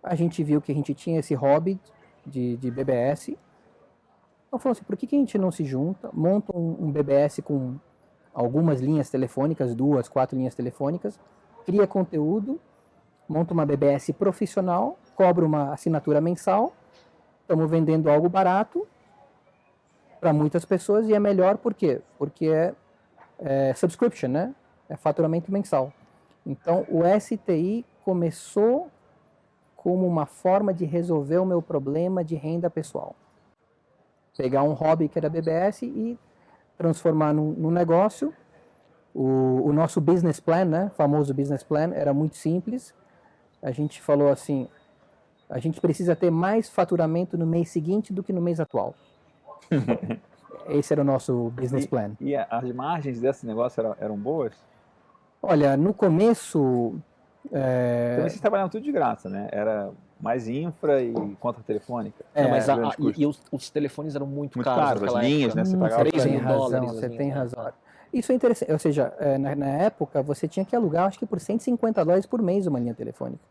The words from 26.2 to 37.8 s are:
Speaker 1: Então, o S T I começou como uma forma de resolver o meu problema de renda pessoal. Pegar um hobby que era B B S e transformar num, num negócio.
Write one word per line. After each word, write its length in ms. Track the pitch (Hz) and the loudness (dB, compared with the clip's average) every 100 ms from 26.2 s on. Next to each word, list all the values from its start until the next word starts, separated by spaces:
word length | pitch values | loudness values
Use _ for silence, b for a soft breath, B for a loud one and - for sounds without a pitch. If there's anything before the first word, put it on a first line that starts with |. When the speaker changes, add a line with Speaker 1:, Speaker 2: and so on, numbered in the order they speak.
| _ _ - | _ _ -10
Speaker 1:
Então, 400 | 139 - 175 - | -8 0 0 0
o 160 | 165 | 2
S 320 | 170 202 - 220 | 4 2 0 -6
T 220 | - 165 | -2 0
I 280 | 175 226 - _ | 0 -4 -8 _
começou 840 | - 180 170 160 - 214 214 269 349 _ _ _ _ _ _ _ _ - | -2 0 0 -4 -6 2 2 2 -2 _ _ _ _ _ _ _ _ -6
como 300 | - 185 185 | 0 2 2
uma 200 | 170 147 | 0 -2
forma 440 | - 185 196 208 | -2 2 2 2
de 120 | 175 165 | -2 -2
resolver 540 | 170 175 160 139 170 | -2 0 0 2 0
o 60 | 185 | 2
meu 160 | 175 | 0
problema 600 | 165 156 135 151 180 185 | 0 -4 -2 -2 0 -2
de 120 | 160 160 | -2 -4
renda 340 | 156 170 170 | -4 -2 -2
pessoal. 460 | 160 156 - - - _ _ _ _ _ _ _ _ _ _ _ - | -4 -8 -10 -10 -16 _ _ _ _ _ _ _ _ _ _ _ -6
Pegar 260 | 131 135 | 0 2
um 100 | 147 | 2
hobby 340 | 143 160 165 147 | 2 2 2 2
que 100 | - | 0
era 120 | 156 | -2
B 120 | 165 | -2
B 80 | 160 | -2
S 360 | 160 196 208 240 | 0 0 -2 -8
e 340 | 220 226 240 b b b b b _ | -6 -6 -8 b b b b b _
transformar 560 | 165 165 170 156 151 | 0 2 2 2 2
num, 180 | 151 151 | 2 0
num 180 | 165 160 | -2 0
negócio. 600 | 170 | 2